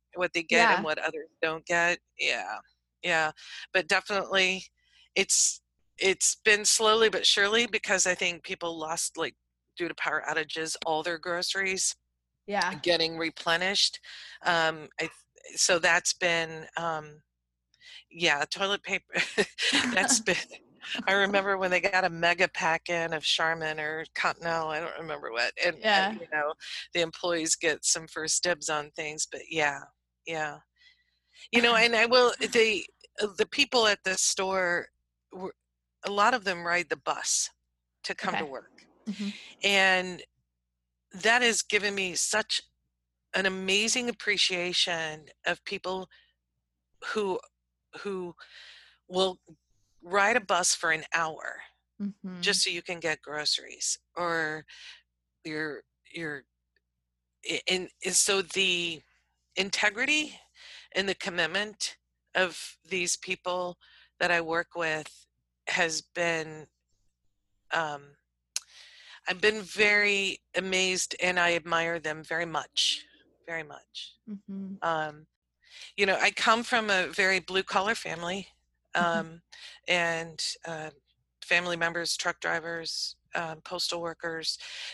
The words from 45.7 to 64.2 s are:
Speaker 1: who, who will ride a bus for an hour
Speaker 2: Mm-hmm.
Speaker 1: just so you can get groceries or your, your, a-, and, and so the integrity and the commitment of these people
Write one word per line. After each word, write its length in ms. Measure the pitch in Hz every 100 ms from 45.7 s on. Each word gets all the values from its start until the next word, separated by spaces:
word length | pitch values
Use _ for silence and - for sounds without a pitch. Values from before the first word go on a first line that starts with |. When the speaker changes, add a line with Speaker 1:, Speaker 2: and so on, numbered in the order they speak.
| 196 185 190 180 - _ _ _ _ _ _ _ _ -
Speaker 1:
who, 260 | 214 202 180 - _ _ _ _ 151
who 320 | 208 190 175 - - - - - - _ -
will 300 | 180 190 185 _ 160 _ _ _ _
ride 340 | 175 196 202 240
a 40 |
bus 340 | 190 180 180
for 160 | - 170
an 120 | 156 151
hour 480 | 165 160 156 - - - _ _ -
Speaker 2:
Mm-hmm. 420 | 202 - 190 180
Speaker 1:
just 200 | 180 196
so 80 | -
you 120 | 170
can 180 | - 170
get 220 | 165 156
groceries 760 | - 151 147 - 127 127 - - _ -
or 480 | 175 165 156 156 - - - - _ _ _ _
your, 380 | 165 156 156 131 - _ _
your, 320 | 170 160 143 - _ _ _ _ _ _ _ _ _ -
a-, 140 | 151 -
and, 200 | 185 180 _
and 100 | 185
so 280 | 180 - 196
the 600 | 180 196 190 175 170 156 _ _ _ _ _ -
integrity 840 | 196 - 208 202 269 302 302 - _ _ - - -
and 140 | - 196
the 60 | 180
commitment 800 | 196 175 160 190 214 208 - - _ _ _
of 440 | 175 185 - - - -
these 280 | 185 175 -
people 600 | - 185 180 180 180 175 _ - _ -